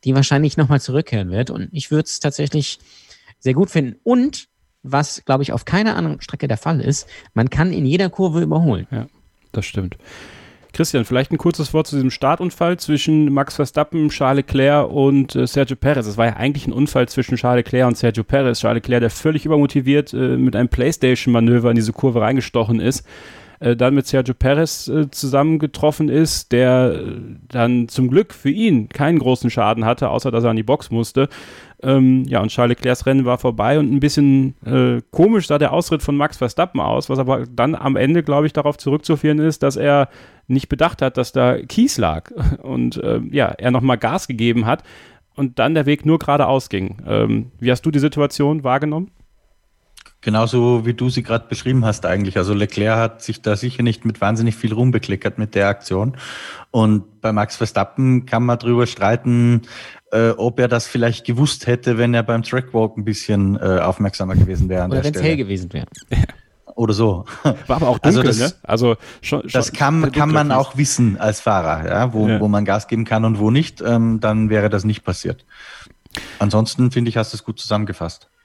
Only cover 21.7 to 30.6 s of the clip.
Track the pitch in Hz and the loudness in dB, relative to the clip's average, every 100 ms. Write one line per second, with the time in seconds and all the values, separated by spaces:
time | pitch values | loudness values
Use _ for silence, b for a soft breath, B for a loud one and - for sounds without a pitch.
21.7 | 117 110 - 139 117 107 135 - 123 110 | 2 0 0 0 2 0 0 -2 -2 0
22.7 | 113 98 - B B B B B B 120 | 0 0 -4 B B B B B B -2
23.7 | 117 123 139 135 135 127 123 131 143 160 | 2 2 2 0 -2 -2 0 2 2 0
24.7 | - - 156 143 - 139 135 151 160 151 | -4 -4 -2 -2 -4 -2 0 2 0 -2
25.7 | - 151 147 151 139 160 - - 120 127 | 0 -2 2 0 2 2 -2 -2 2 4
26.7 | 127 127 78 - - - - - 127 117 | 4 2 0 -6 -10 -14 -18 -10 -2 2
27.7 | 123 117 - 127 143 220 - 139 190 226 | 2 0 0 2 2 0 -4 -4 0 2
28.7 | 139 107 - 143 170 123 127 123 123 104 | 2 0 -2 2 2 2 0 0 0 0
29.7 | 113 110 120 135 - 135 117 120 110 | 0 0 0 0 -2 0 0 0 0